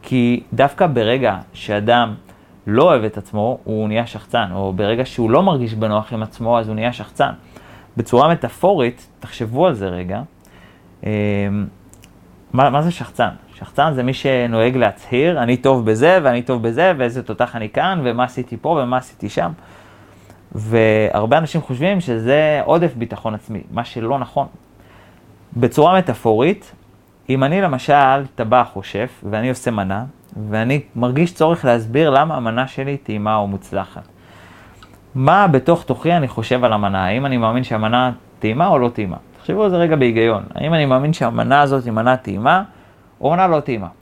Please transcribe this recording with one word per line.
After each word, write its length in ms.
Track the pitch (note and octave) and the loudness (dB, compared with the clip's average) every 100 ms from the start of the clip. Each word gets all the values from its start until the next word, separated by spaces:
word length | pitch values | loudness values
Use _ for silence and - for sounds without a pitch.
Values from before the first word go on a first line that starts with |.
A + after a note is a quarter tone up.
כי 400 | - B2+ A#2+ A#2+ - | -2 0 2 0 -4
דווקא 340 | A#2 C#3 - F3+ | 0 0 2 0
ברגע 500 | B2 A2 C3 A#2+ F#2+ - | 2 0 0 0 -2 -10
שאדם 640 | - - G#2 G#2+ A#2+ A2+ G#2+ - - _ - - | -16 -4 -2 2 2 2 -4 -16 -20 _ -14 0
לא 160 | A2 | 4
אוהב 220 | F3 C3+ | 4 4
את 140 | G#2+ G#2 | 0 -6
עצמו, 400 | - G#2+ A2 B2 | -8 -4 -2 -4
הוא 240 | - G#2+ G#2+ | -6 -4 -2
נהיה 180 | A2 A#2 | -2 -4
שחצן, 420 | G#2+ - A#2+ G2+ | -12 -4 -4 -2
או 200 | F#2 G2 | -4 -4
ברגע 340 | F#2+ G2+ A#2 B2+ | -2 -2 -2 -4
שהוא 240 | - A2+ | -2 2
לא 120 | C3+ | 4
מרגיש 320 | F#3+ D3 A#2 | 2 0 -2
בנוח 380 | A2 A2 G#2 G#2+ | -4 -2 -2 -4
עם 100 | A2+ | -8
עצמו, 360 | A2 - A#2 A#2 | -10 -6 -2 0
אז 100 | A2 | -2
הוא 60 | |
נהיה 180 | G#2+ A#2 | -4 -4
שחצן. 400 | - G#2 - C#3 - - - - - - - | -6 -14 -4 -4 -4 -20 -20 -20 -20 -10 -8
בצורה 320 | A2+ A#2+ D3+ | 2 4 4
מטאפורית, 800 | E3 A#2 - F3+ F#3+ A#2+ - - _ | 2 -4 -2 0 2 0 -4 -20 _
תחשבו 460 | - - A2 B2 F3+ | -20 -10 -6 0 0
על 80 | |
זה 140 | A#2+ F#2+ | 0 -6
רגע, 340 | F2+ F2+ G#2 D3+ _ _ - - - - - | -6 -6 -8 -10 _ _ -20 -20 -20 -20 -12
אמ, 40 | - G#2+ G#2 G2+ G2+ G#2 G2 - - - - - - - - | -4 -2 -2 -2 -2 -4 -6 -12 -20 -20 -20 -20 -20 -20 -6
מה, 180 | B2 C#3 | 2 2
מה 120 | C3+ | 2
זה 80 | E3 | 0
שחצן? 380 | - A#2+ - G#2+ - - | -4 -10 -2 -2 -4 -20
שחצן 380 | - - - D#3 | -20 -8 0 0
זה 80 | C3 | 2
מי 120 | B2 | -2
שנוהג 600 | C3 C#3+ B2+ A#2+ A2+ A#2 C3 | -2 0 0 0 2 2 4
להצהיר, 680 | A2 - - B2 D#3+ D#3+ | 2 0 -4 0 2 0
"אני 140 | A#2+ B2 | 0 2
טוב 300 | C#3 C3 A2 | 2 2 2
בזה, 320 | A2 D3+ F#3 | 4 4 6
ואני 200 | C#3 A#2+ | 4 0
טוב 200 | B2 B2 | -2 -2
בזה, 300 | A2+ A#2 F#3 D3+ | -2 2 2 2
ואיזה 240 | A#2+ B2 | -2 -4
תותח 340 | A#2 G2+ A#2+ A#2 | -10 -4 -4 -4
אני 120 | G#2+ | -6
כאן, 320 | C3 F3 F#3 | -2 -2 0
ומה 200 | B2+ A#2 | -2 -2
עשיתי 320 | B2+ - A#2+ A2+ | -2 -4 -10 -6
פה, 80 | D3 D#3+ | -2 -2
ומה 140 | B2 B2+ | 0 -4
עשיתי 320 | - - G#2 | -4 -12 -6
שם". 220 | - E3+ D#3+ - - - - - - - - _ | -4 -4 -8 -20 -20 -20 -20 -20 -20 -20 -20 _
והרבה 840 | - G#2+ A2+ A2 G#2+ G#2+ - A2+ D3 | -10 0 4 4 4 2 0 2 2
אנשים 220 | D#3+ E3+ | 2 -4
חושבים 400 | - B2 E3 G3 | -4 -2 0 0
שזה 600 | E3+ A2+ A2+ C#3+ D#3 D3 | -2 -2 2 2 2 0
עודף 300 | - D#3+ E3 B2 | 2 2 2 -2
ביטחון 380 | A#2 - A2+ | -8 -6 -8
עצמי, 260 | G#2+ - G#2+ - | -8 -10 -12 -8
מה 140 | - | -8
שלא 340 | A#2+ A#2+ A2+ C3+ | -8 -8 -4 -4
נכון. 280 | B2 - C#3 - _ _ - - - - - - - - | -2 -4 -6 -10 _ _ -20 -20 -20 -20 -20 -20 -12 0
בצורה 420 | A#2+ - D#3 F#3+ | 0 4 4 4
מטאפורית, 720 | F3 A#2 A#2 G#2+ D3 G#3 - - _ _ _ _ - | 0 -2 0 2 2 0 -10 -20 _ _ _ _ -4
אם 160 | C3 | 0
אני 160 | C3+ F#3 | 0 0
למשל 680 | F#3 B2+ - C#3+ C3+ C3+ C3+ | 0 -2 2 4 6 2 -2
טבח 380 | - A2 B2 A#2 G2 | -6 2 2 2 -6
או 60 | |
שף, 420 | F#2+ G2 B2+ - G#2 | -8 -6 -6 -8 -8
ואני 180 | G#2+ B2 | -4 -4
עושה 220 | B2 - | -4 -4
מנה, 340 | A2 F#2+ G2 C3+ - _ - G#2+ | -2 -4 -4 -8 -16 _ -12 -4
ואני 300 | A2 A#2 C#3+ - A#2 | -2 0 -2 -4 -4
מרגיש 380 | B2 C3 F3 | -2 2 0
צורך 300 | - D#3+ E3+ | 2 0 2
להסביר 460 | C#3 A#2+ A2+ C3 D#3+ | 2 2 0 0 2
למה 260 | C3+ D#3 D3+ | 2 0 -2
המנה 300 | A2+ A#2 C3 | -4 -4 -6
שלי 300 | - C3+ C#3 | -6 -8 -8
טעימה 400 | - G#2+ G#2 A2 | -6 -4 -2 -2
או 100 | G2+ | -2
מוצלחת. 600 | G2 - F#2+ F#2+ - - - - - - - - - - - - | -6 -6 -8 -8 -14 -20 -20 -20 -20 -20 -20 -20 -20 -20 -20 -12
מה 320 | C3 C3+ F#3 G3 | 0 4 6 6
בתוך 380 | C3+ B2 E3+ | 4 4 0
תוכי 280 | - B2+ D#3+ | 0 -4 0
אני 160 | E3+ C3 | 0 0
חושב 360 | - G#2+ B2 | -4 -2 0
על 80 | B2 | 2
המנה? 340 | G#2+ G2+ F#2+ F#2 | 2 0 0 0
האם 200 | A2+ C#3 | -2 -2
אני 100 | B2+ | 0
מאמין 280 | A2 A#2+ | 0 -2
שהמנה 480 | B2+ A2 A2 A#2+ B2+ A#2 - - | -2 -2 0 0 0 -4 -16 -6
טעימה 280 | A2 A#2+ F#3 | -4 0 2
או 120 | D3+ | 2
לא 100 | B2 | 2
טעימה? 280 | A#2 G2 - - - | -2 -6 -8 -14 -14
תחשבו 260 | - G3 | -6 0
על 60 | G#3 | 2
זה 60 | F3+ | 2
רגע 200 | E3+ D#3 | 2 2
בהיגיון. 460 | B2 A2+ A2+ G#2 G2 | 2 4 2 0 -6
האם 200 | - D3 | -6 -2
אני 120 | D#3+ C#3+ | 0 2
מאמין 260 | C3 D3 | 2 0
שהמנה 480 | D#3+ A#2+ A#2 A2+ C#3+ | 0 -2 -2 2 2
הזאת 240 | C#3+ C3+ | 4 0
היא 80 | A#2+ | -2
מנה 240 | A2 A#2+ B2+ | 0 0 0
טעימה 460 | - G2 B2 F#3 G3+ - - _ _ _ | -4 -2 0 0 -2 -18 -20 _ _ _
או 100 | C#3 | -2
מנה 160 | E3+ F#3 | 2 2
לא 140 | D#3 | 2
טעימה? 280 | - A#2 F2 - | -2 -6 -8 -14